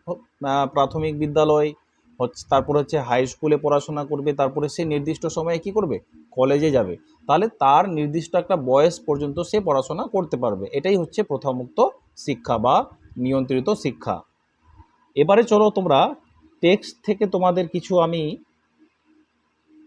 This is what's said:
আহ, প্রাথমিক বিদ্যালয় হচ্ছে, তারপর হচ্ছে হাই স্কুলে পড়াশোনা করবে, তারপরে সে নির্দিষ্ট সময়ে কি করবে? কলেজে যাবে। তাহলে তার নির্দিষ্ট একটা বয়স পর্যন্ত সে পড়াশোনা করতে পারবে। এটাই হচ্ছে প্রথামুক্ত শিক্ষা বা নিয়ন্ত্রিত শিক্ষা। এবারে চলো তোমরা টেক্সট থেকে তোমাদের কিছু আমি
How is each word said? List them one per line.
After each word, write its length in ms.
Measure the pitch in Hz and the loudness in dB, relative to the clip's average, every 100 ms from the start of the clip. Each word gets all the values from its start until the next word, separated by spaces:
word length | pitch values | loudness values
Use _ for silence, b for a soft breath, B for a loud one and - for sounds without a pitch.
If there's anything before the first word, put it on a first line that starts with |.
| - | -12
আহ, 600 | 180 _ _ 143 139 135 | -12 _ _ -2 0 0
প্রাথমিক 520 | 147 139 160 156 147 | 0 0 -2 -6 -4
বিদ্যালয় 540 | 151 151 151 151 151 151 _ _ _ - | -2 2 2 2 0 -6 _ _ _ -6
হচ্ছে, 260 | 123 - - | -6 -6 0
তারপর 280 | 135 139 147 | 0 2 -2
হচ্ছে 220 | 143 156 | 0 -4
হাই 280 | 123 123 131 | 0 0 0
স্কুলে 300 | - 156 147 | -4 0 0
পড়াশোনা 480 | 147 143 143 147 147 | 2 0 -2 -8 -6
করবে, 280 | 147 147 | -4 -2
তারপরে 360 | 139 139 147 147 | 0 -2 -2 -6
সে 160 | - 165 | -4 -4
নির্দিষ্ট 420 | 147 143 156 165 | -2 -4 -6 -6
সময়ে 300 | 165 160 170 | -6 -4 -4
কি 140 | 196 | -4
করবে? 280 | 208 180 95 - - _ | -4 -2 -6 -8 -20 _
কলেজে 400 | - 131 143 156 | 0 2 2 2
যাবে। 260 | 131 95 85 b b - | 2 0 -6 b b 0
তাহলে 200 | 151 220 | 0 0
তার 420 | - 135 147 185 | 0 4 4 2
নির্দিষ্ট 460 | 156 147 160 156 180 | -2 -2 -4 -2 -4
একটা 200 | 175 180 | 0 -2
বয়স 440 | 127 135 160 170 - | 2 4 4 2 -4
পর্যন্ত 340 | 143 147 143 | -2 -2 -6
সে 200 | 175 214 | -2 -2
পড়াশোনা 440 | 180 139 - 160 | 0 0 0 -6
করতে 340 | 311 196 160 131 | -4 -4 -4 -2
পারবে। 280 | 123 98 98 | -2 -4 -6
এটাই 240 | 139 185 196 | -4 0 0
হচ্ছে 280 | 156 - | -2 -4
প্রথামুক্ত 640 | 202 139 143 127 123 - 277 - _ - | -4 -4 -4 -4 -6 0 0 -2 _ -12
শিক্ষা 400 | - 120 - 117 | -8 -8 -2 0
বা 280 | 120 175 269 - - 120 | 2 2 0 -14 -20 -6
নিয়ন্ত্রিত 520 | 127 135 127 131 143 | -2 -2 -2 -2 0
শিক্ষা। 520 | 208 147 113 120 87 - _ _ _ _ - - _ _ - | -2 -4 -6 -6 -6 -8 _ _ _ _ -20 -20 _ _ 0
এবারে 280 | 156 208 | 4 4
চলো 260 | 233 208 214 | 6 4 4
তোমরা 460 | 208 180 139 208 302 _ _ _ _ | 2 2 4 2 -2 _ _ _ _
টেক্সট 440 | 170 196 - - - | 2 2 -2 -10 -6
থেকে 200 | 202 208 | -2 -2
তোমাদের 420 | 185 180 180 170 | 2 2 2 -2
কিছু 320 | 175 - 180 | -6 0 2
আমি 380 | 165 170 151 160 _ _ _ _ _ _ _ 311 311 _ _ _ _ - | 2 0 -4 -8 _ _ _ _ _ _ _ _ _ _ _ _ _ -20